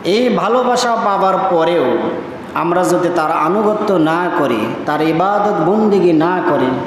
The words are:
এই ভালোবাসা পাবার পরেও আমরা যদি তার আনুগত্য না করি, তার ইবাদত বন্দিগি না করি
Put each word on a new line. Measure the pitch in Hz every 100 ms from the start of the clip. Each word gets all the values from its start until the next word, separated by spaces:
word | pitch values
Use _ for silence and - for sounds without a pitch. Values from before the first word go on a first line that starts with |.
এই | - 202 247
ভালোবাসা | 196 185 247 247 247 254 233 214
পাবার | 196 190 185 -
পরেও | 175 165 170 131 117 110 107 - - -
আমরা | 143 160 175
যদি | 180 175 170 170
তার | 156
আনুগত্য | 139 151 196 208 214 208
না | 185 156 165 175 165
করি, | 139 117 110 131 -
তার | 151
ইবাদত | 160 160 185 208 208 208 165
বন্দিগি | 214 214 202 175
না | 160 165 185 151
করি | 143 131 127